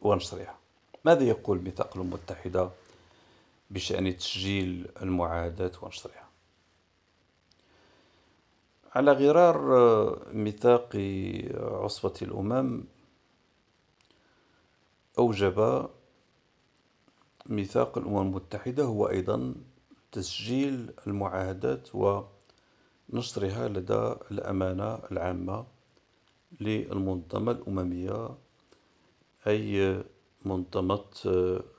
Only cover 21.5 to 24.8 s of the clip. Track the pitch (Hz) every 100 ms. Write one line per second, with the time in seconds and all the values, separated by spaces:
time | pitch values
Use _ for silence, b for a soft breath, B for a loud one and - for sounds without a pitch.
21.5 | 95 127 131 - 104 101 101 - - _
22.5 | _ _ _ _ _ - 117 117 - 98
23.5 | 104 120 98 92 107 110 113 - 101 -
24.5 | 98 92 92